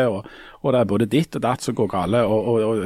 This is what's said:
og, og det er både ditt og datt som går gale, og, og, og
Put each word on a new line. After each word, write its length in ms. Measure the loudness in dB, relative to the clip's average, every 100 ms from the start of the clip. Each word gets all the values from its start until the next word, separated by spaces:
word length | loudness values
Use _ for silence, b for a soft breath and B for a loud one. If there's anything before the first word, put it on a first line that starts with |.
| 0
og, 180 | -2 B B B B
og 100 | 0
det 60 | 2
er 100 | 2
både 180 | 0 2
ditt 240 | 0 0 -2
og 60 | -2
datt 160 | -2
som 160 | -4 -2
går 140 | -2
gale, 300 | -2 0 2 2
og, 240 | 2 2
og, 80 | 0 0
og 160 | 0